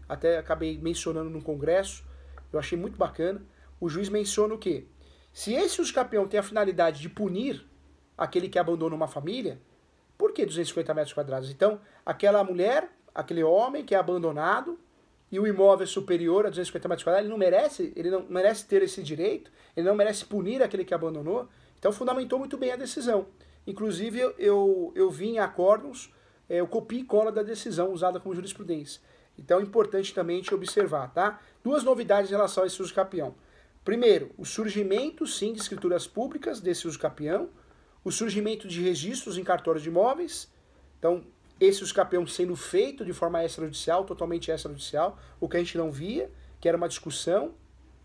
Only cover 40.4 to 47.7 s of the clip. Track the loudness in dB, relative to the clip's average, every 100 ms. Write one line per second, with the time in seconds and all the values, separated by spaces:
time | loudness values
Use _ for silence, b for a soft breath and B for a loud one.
40.4 | -14 b b b b b 0 0 -4 _
41.4 | _ 4 4 4 0 0 2 0 -2 -2
42.4 | -2 -2 -2 0 0 -2 -8 -2 -2 0
43.4 | -2 -4 -8 -6 0 0 0 -4 -4 -4
44.4 | -4 -6 -6 -12 -6 -2 -2 -4 B B
45.4 | -2 0 0 -2 -4 -4 -6 -6 -6 b
46.4 | b b 2 2 0 -6 -8 -6 0 0
47.4 | 0 -10 -20